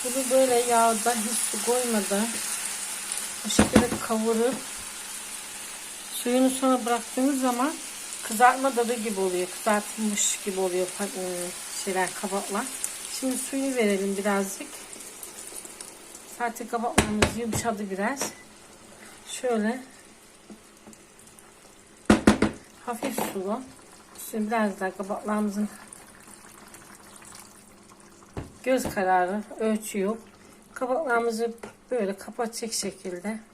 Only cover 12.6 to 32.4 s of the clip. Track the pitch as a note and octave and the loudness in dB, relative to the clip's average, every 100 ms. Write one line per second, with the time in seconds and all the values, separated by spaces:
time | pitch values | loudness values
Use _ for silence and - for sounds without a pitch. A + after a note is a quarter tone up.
12.6 | C4 - - - - - C4 B3 - C4+ | -4 -6 -8 -8 -10 -4 -2 -2 -2 -2
13.6 | C4+ B3+ G#3+ G3 G3 G3 G3+ G3+ G3 - | 0 2 4 4 0 0 0 0 0 -4
14.6 | D4 - - - - - - - - - | -10 -12 -14 -16 -16 -14 -16 -14 -14 -14
15.6 | - - - - - - - - A#3+ A3+ | -16 -16 -16 -16 -18 -18 -18 -6 -6 -6
16.6 | A3 A#3 A3 - G#3+ G#3+ G#3 G#3+ A#3 G#3 | -6 -4 0 0 0 2 2 2 -2 -2
17.6 | A#3+ G#3 G#3 F#3+ G#3 C#4 - - - - | -2 -2 -4 -2 -2 -2 -6 -8 -20 -20
18.6 | - - - - - - - - B3+ A#3 | -20 -20 -20 -20 -20 -20 -14 -6 -2 0
19.6 | G#3 B3+ - - - - - - - G#3+ | 0 -2 -8 -20 -20 -20 -20 -20 -20 -20
20.6 | - - - G#2+ - - - - - - | -20 -20 -20 -20 -20 -20 -20 -20 -20 -20
21.6 | - - - - - - - - - - | -20 -20 -20 -20 4 8 8 6 4 0
22.6 | - - - A3+ C#4 A3 - G3 F#3 A#3 | -16 -14 -6 -4 -4 -2 -4 -4 -2 -4
23.6 | C4 - - - - - - A3+ G#3+ A#3 | -6 -18 -20 -20 -20 -16 -8 -4 0 2
24.6 | G#3+ F#3+ F#3+ F3+ G3 G#3 G#3 G#3+ G#3 G3+ | 2 0 -4 -4 -6 -4 -2 0 0 0
25.6 | G#3 - - - - - - - - - | -4 -4 -18 -20 -20 -20 -20 -20 -20 -20
26.6 | - - - - - - - - - - | -20 -20 -20 -20 -20 -20 -20 -20 -20 -20
27.6 | - - - - - - - - - - | -20 -20 -20 -20 -20 -20 -14 -12 -12 -8
28.6 | B3+ C4 - - F#3 F#3 F3+ G#3 G#3 - | 0 2 2 0 4 4 4 0 -6 -2
29.6 | A3 G#3+ - G#3+ F#3+ A3 - - - - | 0 0 0 -2 -2 -2 -8 -20 -20 -20
30.6 | - - B3+ C4+ D#4 A#3 A#3 A3 A#3 A3 | -18 -6 0 0 2 2 2 0 -2 -4
31.6 | - - - B3 G3 G3 - A3 | -14 -18 -4 -2 0 -2 -10 -4